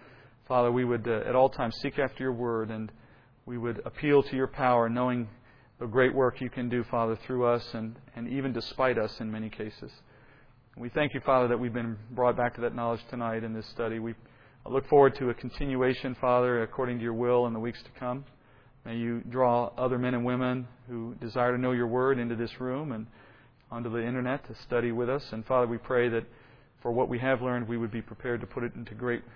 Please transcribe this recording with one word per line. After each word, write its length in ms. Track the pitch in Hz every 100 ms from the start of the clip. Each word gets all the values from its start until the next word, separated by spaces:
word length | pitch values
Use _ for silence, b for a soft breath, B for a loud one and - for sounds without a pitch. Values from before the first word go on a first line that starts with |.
| B B B B -
Father, 240 | 127 120
we 140 | 123 123
would, 220 | 120 113
uh, 200 | 110 104
at 80 | 123
all 140 | 131
times 260 | - 120 -
seek 160 | - -
after 240 | 131 -
Your 120 | 131
Word, 360 | 120 120 113 110
and 220 | 110 107 - b b b b -
we 100 | 120
would 240 | 117 117 -
appeal 360 | - 151 143
to 140 | 139 131
Your 120 | 131
power, 400 | - 127 123 117
knowing 400 | 117 127 123 113 b b b b -
the 80 | 120
great 260 | 117 127
work 260 | 120 127 -
You 100 | 127
can 200 | - 120
do, 140 | 123
Father, 320 | 113 120 113 113
through 320 | - 127 120
us 260 | 120 117
and, 220 | 117 110 117 - -
and 120 | 117
even 240 | 135 135
despite 460 | 117 - - 131 117
us 200 | 107 -
in 120 | 110
many 180 | 107 110
cases. 420 | - 110 - - - - b b b b b _ -
We 120 | 120
thank 260 | 143 147 135
You, 60 |
Father, 260 | - 131 123
that 120 | 120
we've 140 | 123
been 240 | 117 117 110 107
brought 260 | 123 123 120
back 160 | 120 117
to 60 |
that 140 | 117 120
knowledge 260 | 117 117 -
tonight 340 | 123 117 113
in 100 | 113
this 120 | 110 107
study. 280 | - 117 113
We 160 | 113 110 b b b b -
look 180 | 131 135
forward 280 | 147 139 135
to 160 | 127
a 20 |
continuation, 840 | 120 123 - 139 131 127 127 131 123
Father, 400 | 127 123 123 120
according 380 | 110 - 127 120
to 40 |
Your 100 | 117
will 340 | 113 120 123 120
in 60 |
the 60 | 113
weeks 220 | 117 117
to 80 | - -
come. 260 | 127 127 139 b b b b - -
May 120 | 117
You 260 | 117 117 -
draw 440 | 123 127 120 120 -
other 220 | 127 123
men 160 | 123
and 100 | 123
women 440 | 120 123 127 127 120 - -
who 280 | 120 113 120
desire 360 | 120 117 123 123
to 60 |
know 100 | 127
Your 160 | 123 120
Word 320 | 123 131 135
into 160 | 117 117
this 260 | 113 -
room 300 | 127 127 156
and 160 | 113 110 b b b b b _
onto 180 | 117 120
the 160 | 117 117
internet 400 | 127 127 143 -
to 80 | 117
study 300 | - 123 120
with 180 | 117 120
us. 180 | 139 -
And 140 | 113 110
Father, 220 | 131 120
we 100 | 117
pray 300 | - 127 120
that 140 | 113 110 b b b b _
for 100 | 120
what 180 | 120 131
we 80 | 120
have 220 | 131 131
learned, 260 | 127 123 113
we 100 | 117
would 140 | 113
be 100 | 117
prepared 400 | - 110 127 120
to 60 | -
put 160 | -
it 120 | 120 -
into 180 | 117
great 300 | 110 123 120 -